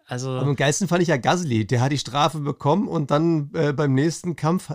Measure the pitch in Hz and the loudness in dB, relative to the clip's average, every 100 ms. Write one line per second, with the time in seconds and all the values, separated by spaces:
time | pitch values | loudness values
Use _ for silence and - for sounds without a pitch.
0 | - 123 131 127 143 139 143 147 185 175 | -10 -8 -4 -2 -2 0 0 0 0 2
1 | 170 143 120 175 165 113 104 123 131 143 | 2 2 2 0 0 0 2 0 0 -2
2 | - 139 156 156 143 135 143 180 156 160 | -4 0 0 0 -6 -2 0 2 0 -2
3 | 139 151 170 160 143 165 147 139 147 131 | 0 2 2 2 -2 -2 0 2 2 2
4 | 160 156 180 160 151 185 - | 2 -2 -6 -4 -2 -2 -4